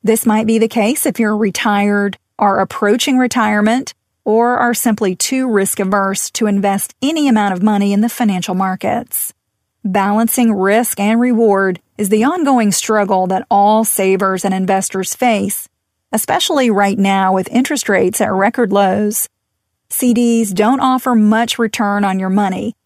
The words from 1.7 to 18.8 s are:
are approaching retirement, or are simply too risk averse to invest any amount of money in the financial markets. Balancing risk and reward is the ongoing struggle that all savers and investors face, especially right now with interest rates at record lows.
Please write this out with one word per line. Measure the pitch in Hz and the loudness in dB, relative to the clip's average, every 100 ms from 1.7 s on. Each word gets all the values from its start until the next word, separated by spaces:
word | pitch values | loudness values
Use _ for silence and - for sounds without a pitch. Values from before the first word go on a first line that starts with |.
| 202 202 202 202 190 _ - | 0 0 0 -2 -6 _ -2
are | 202 196 | 0 0
approaching | 196 - 208 233 - 254 | -2 -2 0 0 0 0
retirement, | 247 247 214 208 214 240 269 - _ _ | 0 0 0 2 2 0 -4 -16 _ _
or | - 220 240 247 | -2 0 2 0
are | 247 | 0
simply | 233 240 208 202 | 0 -2 0 -2
too | 180 - 262 262 | -2 -4 -2 0
risk | 208 196 - | 0 0 -2
averse | 190 202 196 196 - | -2 0 0 -4 -6
to | - 214 | -2 0
invest | 202 202 196 - _ | 0 0 -2 -6 _
any | 269 330 285 | -4 0 2
amount | 220 202 | 2 0
of | 185 | 0
money | 214 208 202 | 0 2 0
in | 202 | 0
the | 226 | 0
financial | - 226 185 180 | 0 -2 -2 -4
markets. | 185 190 190 - 233 240 - - _ _ _ _ _ | -2 -2 -2 -4 -4 -6 -8 -10 _ _ _ _ _
Balancing | 208 196 196 208 233 - 233 | -4 0 0 0 0 2 2
risk | 202 190 214 240 - | 2 2 2 0 -2
and | 202 226 | 0 2
reward | 247 226 226 196 190 180 _ - | 2 2 4 2 0 -2 _ -6
is | 202 | 0
the | 214 | 2
ongoing | 240 359 285 254 214 | 2 2 2 2 2
struggle | - - 214 202 190 185 | 0 0 0 2 0 0
that | 190 - | -2 0
all | 202 202 214 | 2 4 2
savers | 220 - 190 190 196 190 196 | 0 0 0 2 0 0 -2
and | |
investors | 190 185 190 190 190 185 | -2 0 0 -2 -6 -6
face, | - 247 214 196 - - _ _ _ _ | -2 0 0 -2 -6 -12 _ _ _ _
especially | 220 - 370 - 302 247 | -6 -2 -2 0 0 2
right | 202 196 196 | 2 0 2
now | 196 196 190 | 0 2 2
with | 190 185 | 0 0
interest | - 262 294 - | -2 0 -4 0
rates | 190 180 - | 0 0 0
at | 202 | -2
record | 190 196 - 220 | 0 0 0 0
lows. | 202 | 2